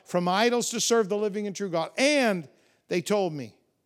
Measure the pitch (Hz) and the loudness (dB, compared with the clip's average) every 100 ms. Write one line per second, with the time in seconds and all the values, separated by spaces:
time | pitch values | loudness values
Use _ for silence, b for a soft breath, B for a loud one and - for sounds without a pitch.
0 | - 180 175 185 240 240 - 240 - 233 | -6 -2 0 2 2 2 -2 -2 2 2
1 | 196 208 214 196 208 185 202 165 156 - | 2 -2 -2 -4 -6 -6 -4 -2 -2 0
2 | 262 294 240 185 143 b b b - 180 | 2 4 2 0 -4 b b b -4 -4
3 | - 208 185 151 117 - _ _ | 0 0 0 -4 -10 -16 _ _